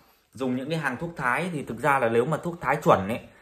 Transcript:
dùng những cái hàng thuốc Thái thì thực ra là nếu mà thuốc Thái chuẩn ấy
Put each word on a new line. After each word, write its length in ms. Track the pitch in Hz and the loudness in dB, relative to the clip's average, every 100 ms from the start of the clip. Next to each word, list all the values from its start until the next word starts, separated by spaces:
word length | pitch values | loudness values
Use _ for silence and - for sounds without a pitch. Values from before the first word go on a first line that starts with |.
| _ _ _ | _ _ _
dùng 240 | 104 131 127 | -6 -2 -2
những 140 | 135 | -2
cái 80 | 160 | -2
hàng 180 | 143 123 | -2 -4
thuốc 140 | 170 - | -8 -4
Thái 340 | 127 127 180 | -2 0 -2
thì 100 | 156 | -4
thực 140 | - 117 | -6 -2
ra 200 | 147 135 | 2 2
là 100 | 117 | 4
nếu 160 | 117 | 2
mà 120 | 127 156 | 2 0
thuốc 240 | 175 170 | -4 -4
Thái 160 | 127 151 | -2 2
chuẩn 320 | 170 107 95 | 4 4 4
ấy 120 | 120 - - | -6 -8 -20